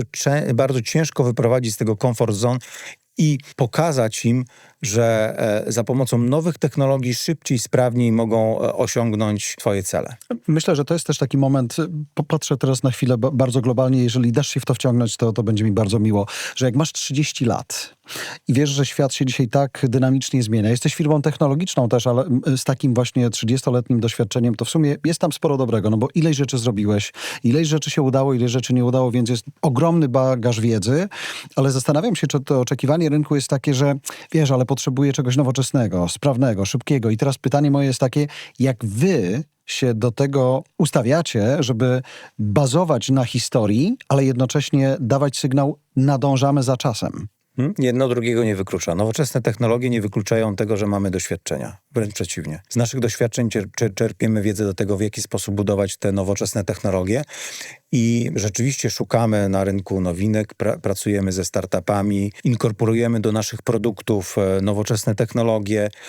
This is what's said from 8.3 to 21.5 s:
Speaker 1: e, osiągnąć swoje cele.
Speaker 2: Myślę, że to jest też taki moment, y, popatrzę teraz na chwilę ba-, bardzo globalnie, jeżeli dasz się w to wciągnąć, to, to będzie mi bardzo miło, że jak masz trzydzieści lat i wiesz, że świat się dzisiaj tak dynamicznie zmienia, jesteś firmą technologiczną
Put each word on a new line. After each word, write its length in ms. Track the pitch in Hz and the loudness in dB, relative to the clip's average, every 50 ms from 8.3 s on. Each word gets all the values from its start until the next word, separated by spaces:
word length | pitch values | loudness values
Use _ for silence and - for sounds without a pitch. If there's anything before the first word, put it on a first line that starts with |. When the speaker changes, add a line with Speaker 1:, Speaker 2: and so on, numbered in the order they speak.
| 107 113 110 110 110 - | 2 2 2 2 2 0
Speaker 1:
e, 120 | - 113 - | 0 -2 0
osiągnąć 840 | - 123 113 - 131 120 117 107 104 110 107 104 104 - - - - | 0 -2 0 0 0 0 0 0 0 0 0 0 -2 -4 -6 -10 -4
swoje 240 | - 117 101 98 95 | -2 0 0 0 -2
cele. 320 | - - 87 - - - - - _ 240 233 - - | -2 -2 -4 -4 -4 -10 -16 -10 _ -10 -6 -2 0
Speaker 2:
Myślę, 280 | 156 160 - - 175 | 0 2 2 2 2
że 100 | 139 143 | 0 0
to 80 | - 165 | 0 -2
jest 140 | 170 - - | -2 -2 -2
też 100 | 151 - | -2 -2
taki 200 | 147 127 - 139 | -2 0 2 2
moment, 420 | 139 135 135 139 127 117 - - | 2 2 2 2 0 0 -2 -4
y, 80 | 160 - 175 151 151 - _ | -4 -4 -4 -8 -8 -6 _
popatrzę 440 | - - - - 156 - - 147 127 | -4 -2 0 -2 -2 0 -2 -2 0
teraz 260 | - 131 135 123 - | 0 0 0 0 0
na 80 | 135 | -2
chwilę 260 | 120 - - 123 127 117 | 0 0 0 2 2 2
ba-, 140 | 107 131 | 0 0
bardzo 300 | 147 120 135 127 117 135 | 2 2 2 2 2 0
globalnie, 420 | 107 127 123 107 131 127 131 131 123 | 0 2 2 2 2 2 4 2 2
jeżeli 280 | 120 110 127 123 120 | 2 2 2 2 2
dasz 180 | 117 131 143 - | 2 0 0 -2
się 100 | - 139 | -4 -4
w 60 | - | -2
to 80 | - 127 | -2 -2
wciągnąć, 440 | - - 131 120 120 120 110 - - | 0 0 0 2 2 0 0 0 0
to, 160 | - 117 110 | 0 0 0
to 100 | - 117 | 0 0
będzie 200 | 104 110 101 107 | 0 0 2 2
mi 80 | 110 | 2
bardzo 280 | 101 104 110 98 101 113 | 2 2 2 2 2 2
miło, 260 | 104 110 104 101 101 - - - - - - | 2 2 2 2 0 -2 -6 -10 -10 -10 -6
że 100 | - 135 | -2 -2
jak 100 | 127 110 | 0 2
masz 160 | 131 160 156 | 2 0 0
trzydzieści 540 | - - - - 139 135 156 - - - 135 | -2 -6 -6 -4 -2 -2 -2 -2 -2 -2 0
lat 500 | 117 95 - - - - - - - - _ _ - - - - - - - - - | 0 0 -2 -4 -8 -10 -10 -12 -12 -16 _ _ -16 -12 -12 -10 -12 -12 -10 -4 0
i 60 | 123 | 2
wiesz, 160 | 123 147 147 | 2 2 2
że 160 | 139 139 143 | 2 0 -2
świat 280 | - - - 143 135 - | -2 0 0 -2 -2 0
się 120 | - 147 | -2 -2
dzisiaj 220 | 131 123 - 135 113 | -2 0 0 -2 0
tak 340 | - 143 139 131 - - - | 2 0 0 0 -2 -2 -2
dynamicznie 600 | 127 110 131 127 131 131 135 127 - - 135 120 | 0 2 2 4 4 2 2 0 0 0 0 0
zmienia, 260 | 107 110 113 104 107 | 2 2 2 2 2
jesteś 260 | 117 123 - 160 - | 2 2 0 -2 -2
firmą 260 | - 165 147 151 151 | 0 0 2 2 2
technologiczną 680 | 139 156 147 - 160 143 | 2 0 0 2 2 2